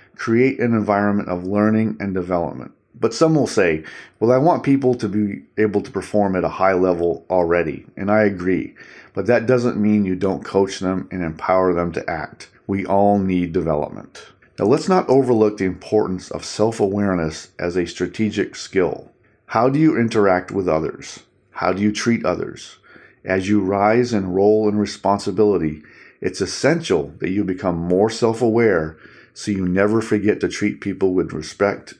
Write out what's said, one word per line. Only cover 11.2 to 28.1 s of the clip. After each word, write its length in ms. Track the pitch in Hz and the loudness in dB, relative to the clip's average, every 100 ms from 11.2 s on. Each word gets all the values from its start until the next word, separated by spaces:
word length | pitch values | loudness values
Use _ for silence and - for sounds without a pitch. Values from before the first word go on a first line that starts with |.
empower 500 | 82 80 - 92 92 | -6 -6 2 2 4
them 180 | 87 87 | 2 -2
to 180 | 82 - | -4 -6
act. 400 | 82 - - - _ - | -8 -8 -14 -20 _ -6
We 180 | 98 | -6
all 340 | - 98 101 101 | 0 2 4 4
need 360 | 95 90 85 | 2 0 0
development. 720 | 87 80 76 71 - - - - _ _ - | -2 0 -2 -2 -10 -18 -20 -20 _ _ -2
Now, 80 | 104 | 2
let's 240 | 151 190 | 2 4
not 180 | 185 - | 0 4
overlook 480 | 131 123 113 107 104 | 2 4 4 2 2
the 80 | |
importance 640 | 95 87 - 107 98 90 - | -4 -4 0 0 0 -4 -8
of 140 | 80 | -12
self-awareness 1080 | - - 110 113 101 104 101 90 80 - - - | -10 -2 -2 2 -2 0 0 0 -2 -6 -16 -6
as 200 | 87 90 | -4 -2
a 80 | 87 | -4
strategic 720 | - 90 - 107 101 - - | -4 -6 -2 -2 -2 -4 -6
skill. 540 | - 92 85 - - _ _ _ - | -4 0 0 -2 -12 _ _ _ -4
How 240 | 113 131 | 0 2
do 80 | 143 | 4
you 180 | 156 - | 2 2
interact 540 | 113 113 98 90 - | 0 2 4 2 0
with 180 | 98 90 | -4 0
others? 520 | 80 78 - - - _ _ _ | 0 -2 -8 -18 -20 _ _ _
How 200 | - 87 | -4 -2
do 80 | 92 | 0
you 120 | 107 | -2
treat 340 | 104 120 117 90 | 0 -2 0 -2
others? 500 | 82 80 - - - _ - - _ | -2 -6 -10 -20 -20 _ -20 -20 _
As 240 | 95 95 95 | -4 -2 2
you 140 | 104 | 0
rise 500 | 92 98 104 117 120 | 2 2 4 4 2
and 220 | 107 92 | 0 0
roll 340 | 92 101 107 107 | 2 4 4 2
in 80 | 104 | 0
responsibility, 1080 | 98 - 98 101 104 98 104 92 80 76 - - - - | -2 -2 0 0 0 2 2 2 -2 -6 -16 -20 -20 -8
it's 200 | 104 - | -8 -4
essential 720 | 95 - 135 165 160 85 69 - | -6 0 0 0 0 -2 -2 -8
that 100 | 85 | -4
you 140 | 98 | -2
become 320 | 92 92 92 85 | -2 -2 -4 -2
more 340 | 87 92 107 | 0 2 2